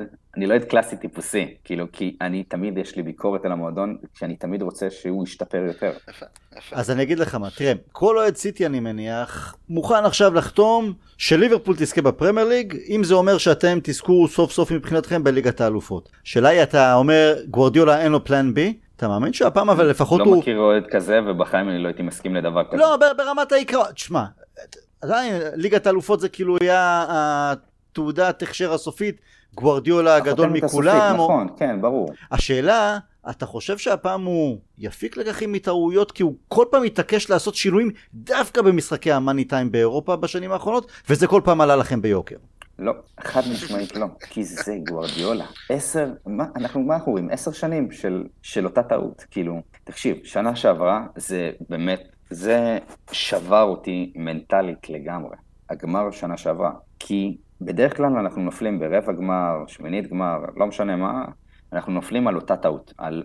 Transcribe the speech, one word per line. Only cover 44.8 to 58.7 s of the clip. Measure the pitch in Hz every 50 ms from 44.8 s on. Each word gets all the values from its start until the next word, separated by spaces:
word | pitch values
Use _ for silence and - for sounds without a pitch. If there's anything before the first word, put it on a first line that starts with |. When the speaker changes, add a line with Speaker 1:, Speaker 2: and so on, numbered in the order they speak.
| 78
Speaker 1:
גוורדיולה. | 80 85 82 82 - - 82 87 107 117 101 90 - - - - -
עשר, | 127 139 - - - 160 147 131 - - -
מה, | 101 104 113 156 165 -
אנחנו, | 123 120 123 - 139 127
מה | 139 160
אנחנו | 165 160 143
רואים? | 110 92 87 -
עשר | - - - 165
שנים | 151 - 170 160 165 156 131 107
של, | - - - 98 92 92 - - _ _
של | - - - 107 92
אותה | - - 123 -
טעות, | - 117 107 95 95 - - - -
כאילו, | - 98 85 85 85 85 - _ _ _ _
תקשיב, | - - - - 123 82 - -
שנה | - - 98 110 117 120
שעברה | - - 107 90 80 90 90 101 110 117 - -
זה | - - - 92 90 87 78 - - - -
באמת, | 85 82 85 90 92 - - _ _ _ _ -
זה | 87 85 92 110 117 120 117 117 113 98 - - - - _ -
שבר | - - - - 107 92 85 90 101 107 110
אותי | 101 90 85 - 95 92 90 87 87 -
מנטלית | 80 82 80 80 78 - - 98 98 95 90 82 - - -
לגמרי, | 80 73 71 82 85 87 80 - - - _ _ _ _ _ -
הגמר | 82 76 - 82 90 101 104 101
שנה | 95 - - 87 85
שעברה, | - - 82 82 85 90 80 - - - _ _ -
כי | - - 101 98 98 101 - - _ _ _ -
בדרך | - - 90 - 123 143 -
כלל | - 143 135 131
אנחנו | 117 101 92 - 98
נופלים | 90 87 - - 113 107